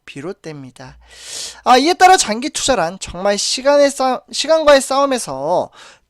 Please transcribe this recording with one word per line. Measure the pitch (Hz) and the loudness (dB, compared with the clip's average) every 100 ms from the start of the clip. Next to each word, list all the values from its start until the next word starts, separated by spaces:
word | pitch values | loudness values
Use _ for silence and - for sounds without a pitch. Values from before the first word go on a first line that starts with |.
| - | -20
비롯됩니다. | 143 156 - 165 151 131 123 131 - _ - - - - - | -16 -14 -14 -16 -18 -18 -20 -20 -20 _ -20 -16 -14 -14 -6
아, | 233 254 | 2 4
이에 | 285 | 4
따라 | - 370 370 | 4 6 6
장기 | - 214 294 | 2 -6 -8
투자란 | - - 240 165 190 | -6 -2 -2 -2 -6
정말 | - 131 202 202 | -14 -4 -2 -2
시간의 | - - 262 285 277 | -4 -2 2 4 2
싸-, | - 262 247 - | 0 -4 -4 -6
시간과의 | - 285 320 294 277 | -8 0 2 4 4
싸움에서 | - 269 277 254 - 135 147 170 110 - - _ | 2 -2 0 -2 -6 -8 -2 -2 -4 -10 -20 _